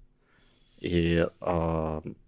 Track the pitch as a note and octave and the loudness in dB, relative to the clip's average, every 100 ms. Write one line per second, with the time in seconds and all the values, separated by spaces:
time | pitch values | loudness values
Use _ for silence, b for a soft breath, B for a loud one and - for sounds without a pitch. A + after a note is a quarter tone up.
0 | - _ _ _ _ _ _ - - F2 | -20 _ _ _ _ _ _ -10 -2 2
1 | E2+ E2+ E2 - - E2+ E2 E2 D#2 D#2 | 4 2 0 -2 -2 0 0 0 -2 -4
2 | - - | -8 -14